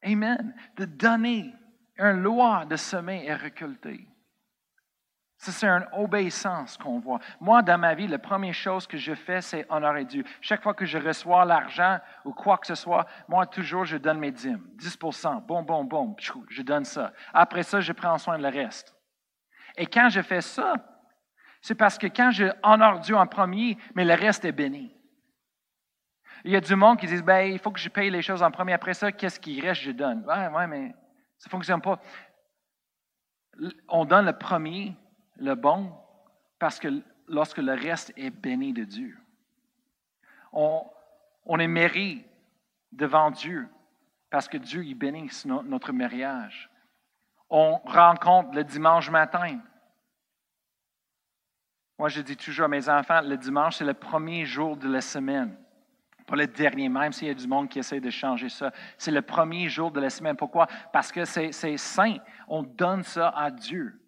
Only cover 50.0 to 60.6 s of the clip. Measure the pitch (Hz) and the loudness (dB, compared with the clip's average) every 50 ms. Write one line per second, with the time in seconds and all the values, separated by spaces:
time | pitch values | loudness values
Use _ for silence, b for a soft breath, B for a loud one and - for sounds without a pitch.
50 | _ _ _ _ _ _ _ _ _ _ _ _ _ _ _ _ _ _ _ _ | _ _ _ _ _ _ _ _ _ _ _ _ _ _ _ _ _ _ _ _
51 | _ _ _ _ _ _ _ _ _ _ _ _ _ _ _ _ _ _ _ _ | _ _ _ _ _ _ _ _ _ _ _ _ _ _ _ _ _ _ _ _
52 | 151 151 139 151 143 131 139 - - - 147 143 165 147 147 143 131 143 147 147 | -4 -4 -2 -4 -8 -8 -10 -12 -12 -12 -4 0 0 0 0 -2 0 2 2 2
53 | 139 - 170 165 156 143 139 131 127 131 139 143 151 165 156 - 156 143 135 - | 4 4 2 2 2 0 -4 -6 -4 -2 0 2 2 0 0 -2 -4 -4 -4 -4
54 | - - - 156 156 160 170 170 160 135 123 131 156 160 151 147 135 135 131 131 | -6 -4 -4 -4 -4 -4 -6 -6 -6 -6 -4 -4 -4 -4 -4 -6 -4 -2 -2 -2
55 | 127 - - 147 135 135 139 139 127 110 92 - - _ _ _ _ _ _ _ | -2 -4 -8 -6 -4 -4 -2 -2 -4 -4 -8 -12 -20 _ _ _ _ _ _ _
56 | _ _ _ _ _ - - 143 147 135 117 - 151 147 135 135 139 131 127 135 | _ _ _ _ _ -6 -2 -2 -2 -2 -2 2 2 2 2 2 -4 -2 0 0
57 | 143 151 139 - - 151 139 131 127 127 135 139 143 131 - 139 127 - - 139 | -2 -2 -4 -6 -6 -6 -6 -6 -4 -2 -2 -2 -2 -2 -6 -8 -8 -6 -8 -6
58 | 127 127 113 - - 135 127 120 123 127 - - 143 135 B B B B B B | -6 -6 -8 -4 -2 -2 -2 -2 -4 -8 -10 -8 -8 -8 B B B B B B
59 | - - 151 143 - - - - 165 160 165 175 180 160 135 151 165 165 151 143 | -6 -2 -2 -2 -2 -2 0 0 0 0 0 -4 -4 -4 -4 -4 -4 -4 -2 -2
60 | 139 135 127 - 160 156 147 135 151 143 - 208 | -2 -2 -4 -4 -4 -4 -4 -4 -6 -4 2 2